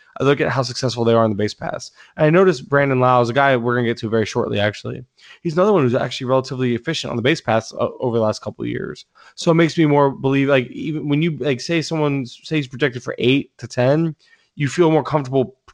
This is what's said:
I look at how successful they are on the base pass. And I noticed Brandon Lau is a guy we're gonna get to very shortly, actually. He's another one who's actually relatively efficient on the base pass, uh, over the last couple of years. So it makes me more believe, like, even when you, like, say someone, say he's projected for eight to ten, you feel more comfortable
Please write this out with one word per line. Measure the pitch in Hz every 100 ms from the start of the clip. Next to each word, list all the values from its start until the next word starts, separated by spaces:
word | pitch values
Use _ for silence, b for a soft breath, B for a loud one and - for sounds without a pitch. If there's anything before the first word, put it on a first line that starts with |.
| b b
I |
look | 127 143
at | 151
how | 127
successful | 123 120 127 117
they | 113
are | 117
on | 113
the | 101
base | 104
pass. | - - 87 - b b b
And | 156
I |
noticed | 170 190 139 135
Brandon | 143 139 131
Lau | 127 123
is | 117
a |
guy | 123 139 127
we're | 120 123
gonna | 117
get | 117
to | 110
very | 113 104
shortly, | 123 - 107
actually. | 104 104 117 120 127 _ B B
He's | 170
another | 156 202
one | 196
who's | 127
actually | 123 127 - 123
relatively | 131 131 127 127
efficient | 117 - 156 -
on | 117
the |
base | 120 160
pass, | - 113 -
uh, | - 113 -
over | 127 113
the |
last | 107 104
couple | 110 -
of | 117
years. | 120 - - - b b b
So | 170
it |
makes | 165 165 170
me | 156
more | 143 139
believe, | 120 135 139 139
like, | 139 123
even | - 131 151 147
when | 143
you, | 170 147
like, | 135 127
say | - 170
someone, | 151 160 151 139 120
say | - - 160
he's | 131
projected | 123 143 123
for | - -
eight | 117 139 - _
to | 123
ten, | - 123 151 165 151 b b b -
you | 143
feel | 170 165
more | 156
comfortable | 127 151 131 135 120 - _